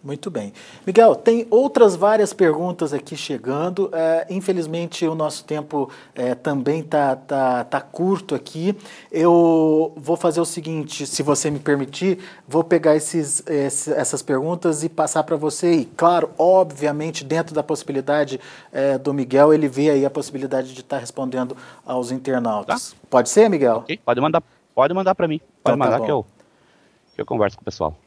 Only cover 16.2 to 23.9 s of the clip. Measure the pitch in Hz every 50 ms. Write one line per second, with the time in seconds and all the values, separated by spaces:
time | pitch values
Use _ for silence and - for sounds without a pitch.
16.2 | 156 - - - 165 175 190 190 185 156 147 139 147 147 147 151 151 160 156 -
17.2 | 143 135 156 165 160 160 156 151 147 - 156 139 - - 143 135 131 139 147 151
18.2 | 143 135 135 127 - - - - - - - - 135 139 135 131 135 147 143 143
19.2 | 131 123 127 135 147 156 156 151 151 139 123 135 147 156 147 139 139 139 135 156
20.2 | 135 - - 135 135 131 135 131 131 127 131 127 123 _ 143 135 123 120 - -
21.2 | 131 127 123 127 127 123 127 - - - - - _ - 127 127 123 120 131 131
22.2 | 131 139 131 123 120 113 107 104 95 - - 151 - - - _ - _ - 123
23.2 | 120 - - 214 226 220 190 151 139 120 110 117 117 -